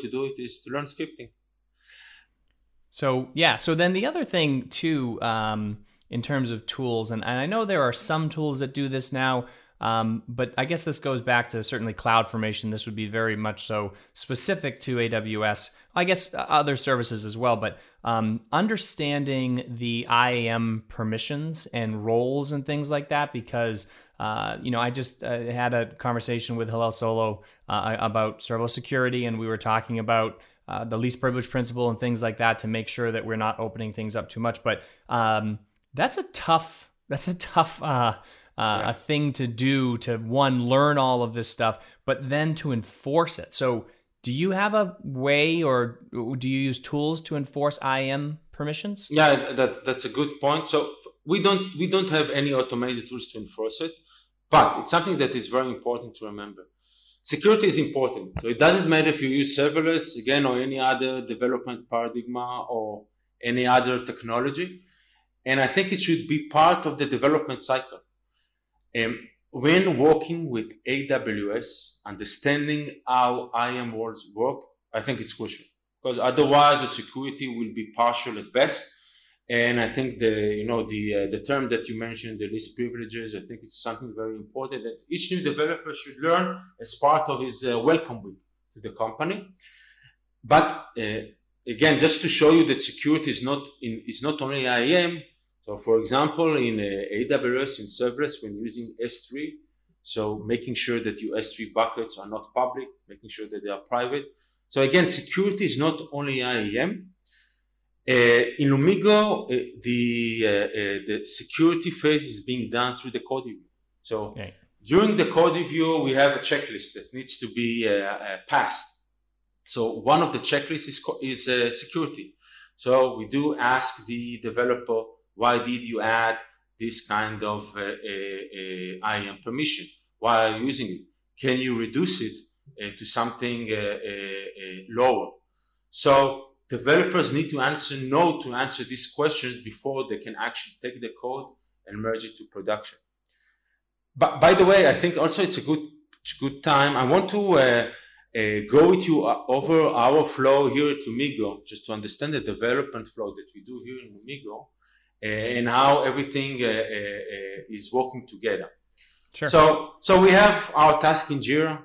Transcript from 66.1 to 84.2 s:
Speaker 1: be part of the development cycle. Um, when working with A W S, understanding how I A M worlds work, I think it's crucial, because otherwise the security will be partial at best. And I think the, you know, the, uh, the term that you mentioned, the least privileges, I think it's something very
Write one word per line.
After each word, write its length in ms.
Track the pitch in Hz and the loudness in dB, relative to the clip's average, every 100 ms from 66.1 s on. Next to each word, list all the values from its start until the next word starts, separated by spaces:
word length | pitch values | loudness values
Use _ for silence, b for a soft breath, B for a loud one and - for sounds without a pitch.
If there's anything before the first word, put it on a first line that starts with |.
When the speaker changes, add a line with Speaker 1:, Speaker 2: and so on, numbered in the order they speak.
| 156 110 | 0 0
Speaker 1:
be 200 | 147 - | -4 0
part 380 | 147 160 170 156 | 4 6 4 0
of 120 | 131 | -2
the 80 | 143 | -2
development 560 | 127 139 151 151 127 | 2 2 2 0 -8
cycle. 360 | - 131 - 98 _ _ _ _ _ _ _ _ _ 117 | -2 -2 -2 -18 _ _ _ _ _ _ _ _ _ -2
Um, 220 | 113 120 - _ _ | -2 -4 -12 _ _
when 480 | 131 139 175 190 131 | -2 4 4 4 4
working 500 | 147 156 160 170 160 | 6 6 2 -6 -4
with 180 | 117 110 - - | -4 -6 -8 -4
A 220 | 135 139 | -4 0
W 480 | 131 113 104 101 110 | -2 -2 -4 -4 -4
S, 440 | - - - - 104 | -6 -12 -14 -16 -16
understanding 920 | 98 104 - 143 143 147 147 143 - - | -10 -8 -2 0 0 0 -4 -6 -12 -2
how 420 | 127 123 123 123 | 2 2 0 -4
I 180 | 117 120 | -2 -2
A 80 | 127 | -2
M 120 | 120 110 | -6 -6
worlds 340 | 113 104 101 101 | -6 -8 -12 -2
work, 220 | 123 135 - _ _ | -2 -2 -10 _ _
I 80 | 110 | -6
think 180 | 110 120 | -4 -6
it's 140 | 110 | -6
crucial, 340 | - 110 - - _ _ _ | -8 -10 -10 -16 _ _ _
because 200 | 131 120 | -6 0
otherwise 600 | 123 139 139 143 147 139 | 0 4 6 8 8 6
the 60 | 123 | 0
security 640 | - 110 131 139 139 131 | -6 -10 -10 -10 -8 -8
will 260 | 117 113 | -6 -6
be 180 | 110 107 - | -6 -8 2
partial 420 | 120 120 123 107 | 2 2 -4 -8
at 140 | 98 | -2
best. 360 | 123 151 - - B B B B B - | 2 2 2 -8 B B B B B -2
And 300 | 120 120 120 | 2 2 2
I 80 | 113 | 0
think 320 | - 131 107 | 0 -4 0
the, 340 | 113 107 104 104 | 2 2 0 0
you 40 | |
know, 220 | 107 117 110 | -2 -2 -2
the, 280 | 107 104 | -4 -2
uh, 160 | 101 98 | 0 -2
the 120 | 104 | -4
term 260 | - 139 127 | -2 -2 0
that 200 | 117 117 | -2 -4
you 100 | 110 | -8
mentioned, 400 | 117 110 117 107 | -8 -10 -12 -8
the 100 | 101 | -8
least 280 | 110 107 - | -6 -8 -6
privileges, 580 | 120 117 110 113 113 | -6 -6 -12 -10 -10
I 60 | 101 | -12
think 200 | 95 113 | -14 -18
it's 180 | 107 - | -16 -12
something 320 | 120 110 127 | -10 -10 -12
very 200 | 107 | -10